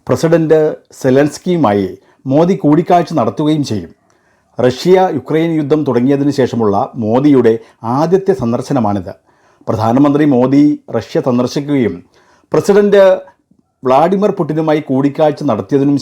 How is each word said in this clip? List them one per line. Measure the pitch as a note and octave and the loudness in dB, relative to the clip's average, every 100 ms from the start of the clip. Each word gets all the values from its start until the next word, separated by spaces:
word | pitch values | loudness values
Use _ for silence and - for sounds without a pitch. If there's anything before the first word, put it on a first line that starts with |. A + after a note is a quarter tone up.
| - | -6
പ്രസിഡന്റ് | B2+ D#3+ E3 D#3 D#3 D#3 - _ - | -2 0 0 2 2 0 -4 _ -6
സെലൻസ്കിയുമായി | C3+ C3 D3+ - F3+ F3 G#2+ G2+ F#2 F#2 _ _ C3+ | 0 2 0 -2 -4 0 0 0 -2 -8 _ _ -2
മോദി | C#3+ F3 F#3+ | 0 2 0
കൂടിക്കാഴ്ച | D3 D3+ F3 F3 D#3+ | 2 0 2 0 0
നടത്തുകയും | D#3+ A2+ G#2+ D3+ D#3 C3+ | -2 -4 -2 -2 -2 -2
ചെയ്യും. | G#2 E2 _ _ _ _ _ _ - | -6 -10 _ _ _ _ _ _ -2
റഷ്യ | B2 - F3 F#3 F#3 D3+ | -2 0 2 2 2 -2
യുക്രൈൻ | - D#3 E3 D#3+ | -4 -2 -2 -2
യുദ്ധം | C#3+ D#3 C3+ | -2 -2 0
തുടങ്ങിയതിന് | A#2+ B2+ C#3 C#3+ C3+ | 0 0 0 0 0
ശേഷമുള്ള | A#2+ A#2 G#2+ G2 - - | -2 0 0 0 -4 -6
മോദിയുടെ | G#2+ A#2+ D3 C3+ A2+ A2+ - _ A2+ C3 | -2 0 4 4 4 0 -4 _ -6 -4
ആദ്യത്തെ | E3+ F#3 - F#3+ | 0 0 0 -2
സന്ദർശനമാണിത്. | A#2 A#2+ - C#3 G#2+ G2+ F#2 - _ _ _ _ - | -2 -4 -4 -2 -2 -4 -8 -14 _ _ _ _ -8
പ്രധാനമന്ത്രി | A2 A2 B2+ D3 D3 D3+ | -2 0 2 2 2 2
മോദി | B2 C3 C#3 D3 D3 - A#2 | 2 2 2 2 0 -6 -8
റഷ്യ | - E3 C#3+ | -6 -4 -2
സന്ദർശിക്കുകയും | B2 B2 D3+ C#3+ C#3+ G#2+ F2 - _ _ _ _ | -2 -2 -4 -4 -2 -2 -4 -12 _ _ _ _
പ്രസിഡന്റ് | D3+ D3+ G3+ G3+ G3+ F#3+ F#3 - _ _ _ _ _ | -2 2 2 4 4 4 2 -4 _ _ _ _ _
വ്ളാഡിമിർ | B2+ C3 E3+ G3 G#3 F#3+ | 0 2 2 0 -2 -2
പുടിനുമായി | D3 D#3 D#3+ D#3 D3 | -4 -2 -2 -2 -2
കൂടിക്കാഴ്ച | C3 C#3 C#3 D3+ D3 | 0 0 0 0 0
നടത്തിയതിനും | C#3+ G#2+ G2 C#3 C#3+ C#3+ | -2 -4 -2 0 0 0